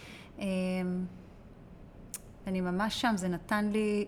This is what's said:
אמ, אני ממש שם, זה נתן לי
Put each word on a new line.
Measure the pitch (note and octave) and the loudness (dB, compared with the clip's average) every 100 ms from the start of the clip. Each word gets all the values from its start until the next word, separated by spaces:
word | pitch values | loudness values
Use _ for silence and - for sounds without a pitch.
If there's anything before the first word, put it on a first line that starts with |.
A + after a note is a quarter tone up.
| - - - - | -14 -16 -14 -4
אמ, | G3 F#3 F#3 F#3 F3+ F3+ F3+ - - - - - - - - - - - - - G3 | 0 2 2 2 2 0 -2 -6 -16 -18 -18 -18 -18 -16 -16 -16 -12 -12 -12 -8 -2
אני | F#3 | 2
ממש | F3+ F3+ G#3+ - | 2 2 2 4
שם, | A#3+ G3+ | 4 4
זה | F#3 | 2
נתן | F3 - G#3 G#3 | 0 2 2 4
לי | G#3+ G#3+ G#3 | 4 4 4